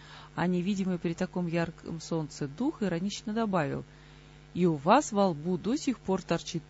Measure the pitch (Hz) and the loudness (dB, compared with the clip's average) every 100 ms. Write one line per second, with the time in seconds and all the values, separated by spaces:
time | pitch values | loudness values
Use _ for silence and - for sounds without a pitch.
0 | - - - - 175 180 175 196 190 175 | -20 -18 -12 -2 0 2 0 0 0 0
1 | 170 170 180 185 175 170 165 160 - 165 | -2 -2 -2 -2 0 0 -2 -4 -10 -10
2 | - 165 147 - 143 143 269 - 196 170 | -4 -4 -4 -6 -6 -2 -2 0 -2 -2
3 | 196 - - 214 220 190 143 135 139 - | -4 -4 -4 -2 0 0 0 -4 -8 -16
4 | - - - - - - 175 151 147 247 | -20 -20 -20 -20 -10 2 4 4 6 6
5 | 302 202 196 147 160 180 190 254 - 233 | 6 2 2 2 -2 -2 0 0 0 -2
6 | - 190 - 170 - 165 - | -2 -2 0 -2 -2 -8 -6